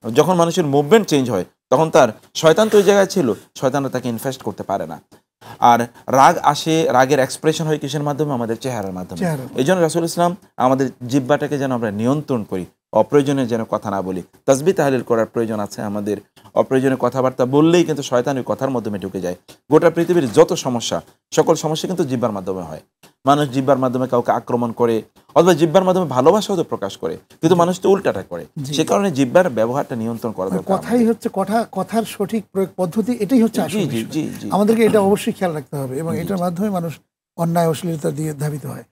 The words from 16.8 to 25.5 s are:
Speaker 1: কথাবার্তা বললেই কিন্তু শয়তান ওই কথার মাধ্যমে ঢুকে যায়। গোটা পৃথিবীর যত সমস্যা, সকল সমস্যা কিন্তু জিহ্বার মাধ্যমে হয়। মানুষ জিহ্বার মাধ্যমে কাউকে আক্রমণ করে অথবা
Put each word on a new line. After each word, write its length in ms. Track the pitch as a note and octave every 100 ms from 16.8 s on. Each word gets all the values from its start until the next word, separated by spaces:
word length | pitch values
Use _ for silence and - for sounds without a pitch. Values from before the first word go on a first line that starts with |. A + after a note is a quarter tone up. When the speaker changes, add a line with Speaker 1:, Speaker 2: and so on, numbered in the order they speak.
| C3+ B2+
Speaker 1:
কথাবার্তা 480 | B2 C3 B2+ B2+ B2+
বললেই 380 | C#3+ D#3+ F3
কিন্তু 180 | D#3+ D3+
শয়তান 340 | C#3 B2 B2 C3+
ওই 60 | -
কথার 240 | G#2 C3+
মাধ্যমে 280 | B2+ G#2+ G#2
ঢুকে 220 | F#2+ F#2+
যায়। 160 | F2 F2+ _ - _
গোটা 200 | - E3
পৃথিবীর 420 | E3+ E3+ F3 C3
যত 200 | G#2 E3+
সমস্যা, 500 | F3 C#3 A#2+ - F2 - _ _
সকল 200 | - D3+
সমস্যা 320 | D#3+ D#3 D#3 E3
কিন্তু 180 | F3+
জিহ্বার 280 | D#3 B2+ A2+
মাধ্যমে 300 | G2+ F#2 F#2
হয়। 180 | E2+ D2+ _ _ _ _ C3
মানুষ 240 | C#3+ D3
জিহ্বার 280 | B2 C3 C3+
মাধ্যমে 280 | C3 B2 B2+
কাউকে 240 | A#2+ A#2
আক্রমণ 400 | A2+ - B2 A#2+
করে 300 | A2 A#2+ A2+ - _ _
অথবা 200 | C#3 E3+